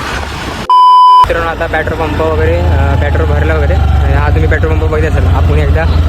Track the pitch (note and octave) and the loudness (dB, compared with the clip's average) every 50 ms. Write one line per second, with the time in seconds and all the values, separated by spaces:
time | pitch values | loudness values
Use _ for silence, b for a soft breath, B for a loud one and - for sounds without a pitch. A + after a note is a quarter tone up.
0 | - - - - - - - - - - - - - - B5 B5 B5 - B5 B5 | -8 -8 -8 -8 -8 -8 -10 -10 -10 -10 -10 -8 -4 0 0 2 2 4 4 4
1 | - - B5 B5 - - F3 E3 E3+ E3 D#3+ D#3 E3 E3 E3 D#3+ D#3 D#3+ D#3+ D#3 | 4 4 4 4 4 2 0 -2 -4 -6 -6 -6 -6 -6 -4 -4 -4 -4 -6 -6
2 | D#3+ D#3 D#3 D#3 D#3+ D#3+ D#3 D#3 D#3+ D#3+ E3 E3+ D#3+ D#3+ - C#3+ C#3 C#3 C#3+ C3+ | -6 -4 -4 -4 -4 -2 -2 -2 0 0 0 0 0 0 0 0 0 0 0 0
3 | C#3+ C#3+ C#3+ D#3 D#3+ D3+ D3+ D3 D3 D#3+ D#3+ D#3 D3 - F3+ F#3+ - - - - | 0 0 -2 0 0 0 0 0 0 0 0 0 0 0 0 2 2 2 2 2
4 | - C#3 C#3 C#3 D3 D3 C#3+ D#3+ - - D#3+ D#3 D#3+ D#3 D#3 D#3 D#3 D#3 D#3 D#3 | 2 2 2 2 2 0 0 2 2 2 0 0 0 0 0 0 0 0 0 0
5 | D#3 D#3 D3+ - - - - E3+ D#3+ D#3 D#3 D3+ D3+ - - D#3 E3 - - - | -2 0 0 0 0 0 0 2 0 2 2 2 2 2 2 2 0 0 0 2
6 | - | 2